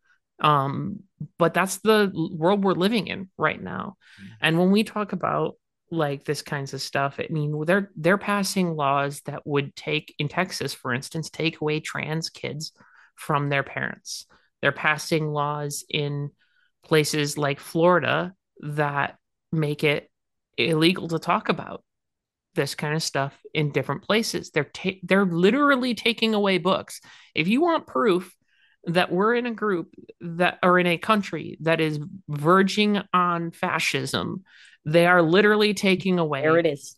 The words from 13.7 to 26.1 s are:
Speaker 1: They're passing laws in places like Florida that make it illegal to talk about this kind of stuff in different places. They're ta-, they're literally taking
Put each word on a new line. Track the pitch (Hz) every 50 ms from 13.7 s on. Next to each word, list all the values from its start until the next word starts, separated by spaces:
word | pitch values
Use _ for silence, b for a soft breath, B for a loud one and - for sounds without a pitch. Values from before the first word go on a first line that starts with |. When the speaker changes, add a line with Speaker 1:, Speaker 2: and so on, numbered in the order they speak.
| - 135 - - - - - - - - - b b b b b _ _
Speaker 1:
They're | - 139
passing | 135 - - 160 151 147 - - 170 156 156 151
laws | 147 147 143 147 147 147 147 147 147 - - -
in | - 151 147 143 143 143 143 143 - _ _ _ _ _ _ _ _ _ -
places | - 165 156 147 - - 151 147 147 147 151
like | 147 139 143 -
Florida | - - - 165 165 175 180 170 135 120 135 156 170 185 190 _ _ _ _ -
that | - 151 147 151 147 143 143 143 139 - - _ _ _ _ _ _ _
make | - 160 156 147 151 -
it | 156 147 147 - - _ _ _ _ _ _ _ _ _ _ -
illegal | 120 165 165 156 160 175 185 190 - 170
to | 165 160
talk | - 170 180 - - -
about | 190 - - - - - _ _ _ _ _ _ _ _ _ _ _ _ _ _ -
this | 170 139 139 -
kind | - 165 151 151
of | 165
stuff | - - - 143 135 139 - _ - -
in | - 156 151 143
different | 139 151 - - 139 -
places. | - - 202 226 220 - - 170 - -
They're | - 156 143
ta-, | - - - - 185 190 -
they're | - 175 190 196 202
literally | 185 165 165 180 202 220 285 294 285 277 247 254 254 233
taking | - - 240